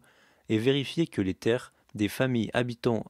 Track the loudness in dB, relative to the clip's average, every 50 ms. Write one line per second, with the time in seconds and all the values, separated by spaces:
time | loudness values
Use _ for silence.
0 | _ _ _ _ _ _ _ _ _ -2 0 2 2 2 2 0 0 -4 -2 -2
1 | -2 -2 0 -2 0 -2 -2 -2 0 0 0 0 -2 -8 _ _ _ _ -4 -2
2 | -2 0 0 0 0 0 0 0 0 0 0 -2 -2 -2 -2 -2 0 0 0 0
3 | -2